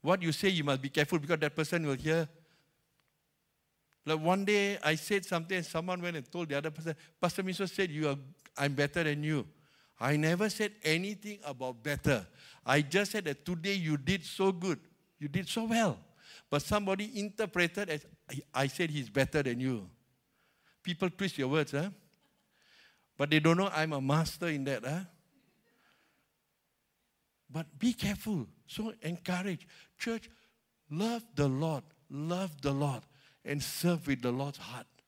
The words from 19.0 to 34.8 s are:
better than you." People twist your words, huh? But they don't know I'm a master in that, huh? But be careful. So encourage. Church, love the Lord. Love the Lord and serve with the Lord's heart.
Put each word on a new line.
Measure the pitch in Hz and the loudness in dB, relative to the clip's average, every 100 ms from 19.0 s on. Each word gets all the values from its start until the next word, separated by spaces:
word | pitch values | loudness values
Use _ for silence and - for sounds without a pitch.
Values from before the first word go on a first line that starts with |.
| 117 | -2
better | 104 135 151 | 2 2 2
than | 131 120 | 0 0
you." | 131 120 90 - _ _ _ _ _ _ _ _ | -2 -2 -6 -18 _ _ _ _ _ _ _ _
People | - 170 190 | -6 -2 -2
twist | - 196 - | 0 -4 0
your | 131 | 0
words, | 151 147 | 2 0
huh? | 143 180 190 _ _ _ _ _ _ _ - - _ _ _ | -2 -4 -8 _ _ _ _ _ _ _ -20 -20 _ _ _
But | 143 | 4
they | 156 | 6
don't | 156 170 | 6 4
know | 196 | 2
I'm | 156 160 | 0 0
a | 147 | 0
master | 135 151 160 - 175 | 2 2 2 -2 -4
in | 147 | -2
that, | 135 127 | -2 -4
huh? | 120 160 185 _ _ _ _ _ _ _ _ _ _ _ _ _ _ _ _ _ _ _ _ _ _ _ _ | -4 -6 -8 _ _ _ _ _ _ _ _ _ _ _ _ _ _ _ _ _ _ _ _ _ _ _ _
But | 143 160 139 | -10 -10 -2
be | 240 | 0
careful. | 233 202 190 - 190 107 - _ | 0 -2 -2 -2 -2 -4 -10 _
So | - 220 - | -8 -8 -6
encourage. | 156 170 - 175 196 165 - - - _ | -8 -6 -2 -2 -2 -6 -8 -20 -20 _
Church, | - 226 - - _ _ _ _ _ | -4 -4 -8 -20 _ _ _ _ _
love | 147 220 233 226 | -2 -2 -2 -6
the | - 139 | 0 2
Lord. | 131 160 147 - _ _ | 2 0 -2 -8 _ _
Love | 139 156 180 190 147 | -8 -4 -2 -4 -2
the | 139 | -2
Lord | 143 147 127 - _ - _ | 0 0 -2 -10 _ -20 _
and | - 143 | -6 -4
serve | 127 - 170 170 139 | -4 0 2 2 0
with | 131 | 0
the | 123 | 0
Lord's | 123 139 143 | 0 -4 -6
heart. | - 120 | -12 -14